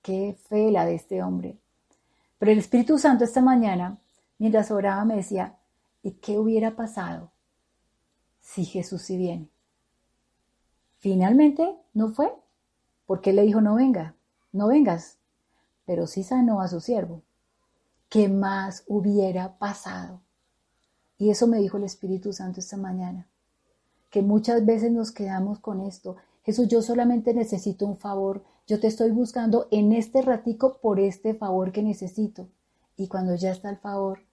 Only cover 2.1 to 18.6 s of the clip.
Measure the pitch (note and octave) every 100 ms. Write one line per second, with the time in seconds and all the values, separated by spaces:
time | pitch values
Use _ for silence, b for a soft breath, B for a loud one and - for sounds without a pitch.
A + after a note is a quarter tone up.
2.1 | _ _ _ G#3 G#3+ - A#3+ A#3 D4+ D4+
3.1 | A#3+ A#3 B3+ B3+ B3 A3 F3+ F3+ G#3 _
4.1 | _ _ _ A3 G#3+ G#3 G#3 G3 G3 A3
5.1 | G#3+ F#3 G3 F#3+ _ _ _ _ _ G3+
6.1 | - - G#3 A3 A3 A3 A3+ A3 G#3 F3
7.1 | E3 E3 _ _ _ _ _ _ _ _
8.1 | _ _ _ - - E3 F#3+ F3+ F#3 -
9.1 | F#3 F3+ E3+ D3+ _ _ _ _ _ _
10.1 | _ _ _ _ _ _ _ _ _ G3
11.1 | F#3 F#3 B3+ D4+ C#4+ E4+ - _ G#3+ A3
12.1 | A3 D#4+ - _ _ _ _ _ _ -
13.1 | F#3+ G3 G3 G#3 A3 G#3 A3 C4 G3+ D#3+
14.1 | _ _ _ _ F#3+ G#3 C#4+ B3 E3+ -
15.1 | _ _ _ _ _ _ _ - E3+ E3
16.1 | G3 F#3+ B3+ A#3+ G3+ F#3 F3 G3 A#3 F3
17.1 | E3+ _ _ _ _ _ _ _ _ _
18.1 | A3 G3+ G3 G3 G3